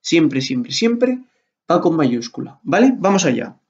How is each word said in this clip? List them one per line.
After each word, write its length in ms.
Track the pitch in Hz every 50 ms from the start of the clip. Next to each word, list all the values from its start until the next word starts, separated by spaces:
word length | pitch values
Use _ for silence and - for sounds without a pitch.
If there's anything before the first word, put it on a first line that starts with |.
siempre, 400 | _ - 165 170 156 139 131 135
siempre, 300 | 131 - 135 123 120 -
siempre 480 | 139 - 226 233 240 233 254 254 254 254 - _ _ _ _ _ _ _ _ -
va 120 | 170 175
con 140 | - 175 165
mayúscula, 640 | 160 147 123 120 117 117 - - - - - - _
¿vale? 320 | _ - 156 196 247 269 247
Vamos 300 | - 175 196 196 190 175
allá. 320 | 151 120 113 - 98 - _ _